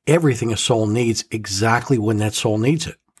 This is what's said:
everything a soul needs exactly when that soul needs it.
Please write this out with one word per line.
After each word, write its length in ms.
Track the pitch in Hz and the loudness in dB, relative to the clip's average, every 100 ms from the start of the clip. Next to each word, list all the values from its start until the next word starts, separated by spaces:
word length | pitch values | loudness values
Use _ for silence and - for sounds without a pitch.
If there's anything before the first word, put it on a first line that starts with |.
| - | 0
everything 440 | 170 156 117 117 | 2 4 0 -2
a 60 | 110 | -2
soul 300 | - 117 107 | 0 2 2
needs 380 | 113 117 110 - | 0 0 -2 -4
exactly 680 | 113 101 95 110 120 - 123 | -10 -6 -2 0 0 0 0
when 200 | 107 104 | 2 0
that 160 | 107 | 0
soul 240 | - 113 107 | -2 -2 0
needs 300 | 120 160 - | 0 0 -4
it. 100 | - _ _ | -12 _ _